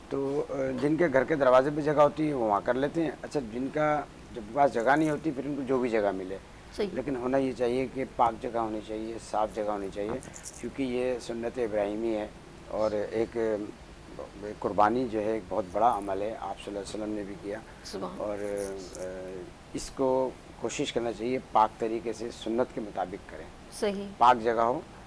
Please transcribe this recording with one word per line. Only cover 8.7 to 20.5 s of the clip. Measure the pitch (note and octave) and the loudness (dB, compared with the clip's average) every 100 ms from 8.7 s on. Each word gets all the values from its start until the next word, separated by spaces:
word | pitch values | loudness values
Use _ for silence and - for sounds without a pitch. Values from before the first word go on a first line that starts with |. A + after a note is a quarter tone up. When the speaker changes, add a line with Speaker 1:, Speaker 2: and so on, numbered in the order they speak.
| A2 | -4
Speaker 1:
चाहिए, | G#2 A2 A2 A2+ | -6 -6 -6 -8
साफ़ | - G#2 G#2+ | -4 0 0
जगह | A2 G#2 | 0 -2
होनी | G#2 G2 | -2 -4
चाहिए, | G2+ G#2 B2+ - - - - | -4 -4 -4 -8 -14 -14 -10
क्योंकि | A#2+ - | -8 -4
ये | C3+ B2 B2+ B2 | -2 0 0 -2
सुन्नत | A2 A2+ A#2 A#2 | -4 -6 -4 -2
इब्राहिमी | A#2 G#2 G2+ G#2+ A2+ | 0 2 0 0 0
है | A2 G#2 - - - - | 0 -4 -8 -18 -18 -8
और | G2+ G#2+ | 0 0
एक, | G#2 G2+ A2 A2+ A#2 | 0 -2 -2 -2 0
एक | A2+ G#2+ G#2+ - - - - - - - G2+ G#2 | 0 0 -4 -10 -16 -18 -16 -14 -12 -10 -12 -4
कुर्बानी | A2+ F#2+ G#2 A#2+ C3 | 0 4 6 6 0
जो | G#2+ | 0
है | G#2 A2 | 0 -2
एक | F#2+ | -2
बहुत | F#2 F#2+ | -4 -2
बड़ा | G2 A#2 | 2 4
अमल | G#2+ G2 F#2+ | 4 0 -2
है, | G#2 A2 | -4 -6
आप | F#2 G2 | -8 -8
सल्लल्लाहु | - | -8
अलैहि | G2+ | -8
वसल्लम | G2 G#2 G#2+ | -6 -6 -4
ने | G#2+ | -4
भी | G2+ | -6
किया। | G2 G2+ G#2+ - - - | -8 -8 -8 -10 -16 -12
Speaker 2:
सुभान। | - F3+ | -8 -8
Speaker 1:
और, | - G#2 G#2 G#2 G2+ G2 F#2+ F2+ F#2 | -6 -6 -4 -4 -2 -4 -6 -10 -8
अ, | F#2 F#2+ F#2 F#2 F2+ - - - | -8 -8 -10 -10 -12 -16 -12 -10
इसको | - - C3+ C3 C3 - - | -8 0 2 2 0 -4 -14